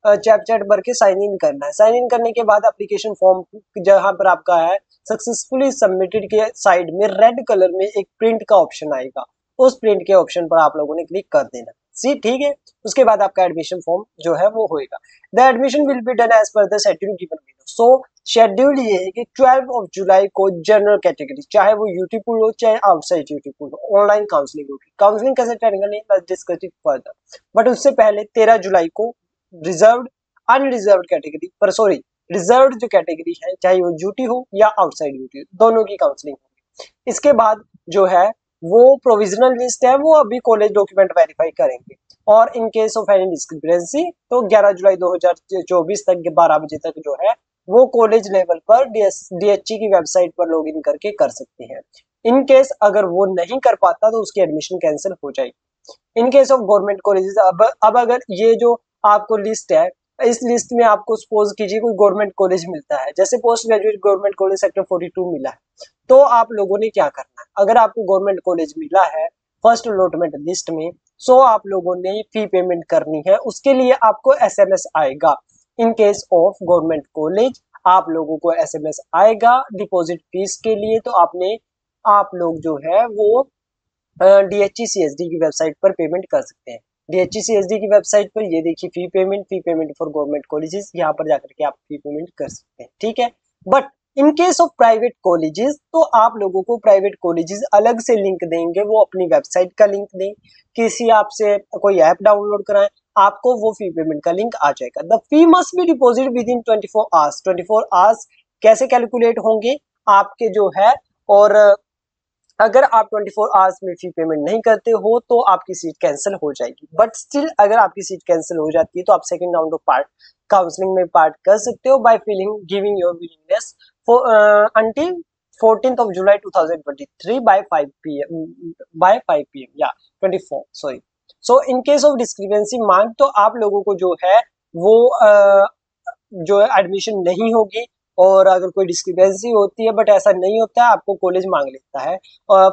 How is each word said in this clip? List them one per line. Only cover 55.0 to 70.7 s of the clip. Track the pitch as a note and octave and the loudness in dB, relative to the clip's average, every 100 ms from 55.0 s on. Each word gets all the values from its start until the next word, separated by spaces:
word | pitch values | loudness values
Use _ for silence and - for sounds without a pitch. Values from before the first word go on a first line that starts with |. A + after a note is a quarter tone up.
| F#3+ F3+ | -8 -10
हो | C#3+ | -10
जाएगी। | C3+ B2+ - _ _ - _ _ A3+ | -8 -8 -12 _ _ -20 _ _ -2
In | B3 | 2
case | C4+ C4 | 4 4
of | C4 | 2
government | G3 G#3 G3+ F#3+ G#3 | 2 0 0 -4 -2
colleges, | F#3+ F#3+ G3+ | -2 0 0
अब, | F#3+ F3 F3 - | 2 2 0 2
अब | G#3+ A#3+ | 0 2
अगर | A#3 B3 - | 0 -2 -6
ये | F#3 A3+ | -2 0
जो | A3 A#3+ A#3 _ _ | 2 0 -2 _ _
आपको | G#3 G#3 G#3 G#3+ | 2 2 0 -4
list | G3+ A3 - | -4 -8 -2
है, | G#3 F#3 - _ - | 0 0 -6 _ -4
इस | A#3 A#3 | -2 -2
list | A#3+ A#3+ - | -2 -4 -2
में | A#3+ | 0
आपको | A3+ G#3 A3 A3 | 2 2 -2 -8
suppose | - G#3+ G#3 G3+ | -4 -2 -2 -4
कीजिए | G3 G#3+ | -6 -4
कोई | A#3 | -4
government | G3 G3+ G3 G3+ - | 2 2 2 -4 -2
college | F#3 F#3 F3 | -2 -2 -6
मिलता | D#3+ - C#3+ | -12 -8 -8
है, | C#3 D3+ | -4 -4
जैसे | F#3+ A#3+ | -2 0
पोस्ट | A#3 A#3 A3+ | 0 -2 0
ग्रेजुएट | G#3+ G#3+ G3+ | 0 0 -2
government | G3+ F#3+ G3+ | -2 0 -2
college | G3 F#3+ F#3+ | -2 -4 -2
sector | F#3 G3 | -4 -4
फ़ोर्टी | F#3 F3+ F3 | -6 -6 -6
टू | F#3 F3+ | -8 -6
मिला | D3 C3 | -8 -10
है, | - _ _ - _ - | -14 _ _ -20 _ 4
तो | C4 | 6
आप | C#4+ A#3 A3+ | 6 4 0
लोगों | G#3+ F#3+ G3+ | -4 -4 -2
ने | A3 | -2
क्या | G3+ D3 | -2 -2
करना | - - - | -4 -18 -20
है? | - G3+ | -8 -2
अगर | G3+ A#3+ | 2 4
आपको | A3 A3+ | 2 0
government | F#3+ F#3+ G3+ F#3 | -2 0 0 -4
college | F#3 E3+ D3+ D#3+ | -4 -4 -6 -10
मिला | D3 F#3+ | -2 0
है | E3 D#3 E3 - _ _ | 2 -2 -8 -10 _ _
first | A3+ A#3 A#3 | 2 2 0
allotment | G3 F3+ E3 E3+ C#3+ | -2 -2 -2 -6 -6
list | D#3 F3+ - | -8 -8 -8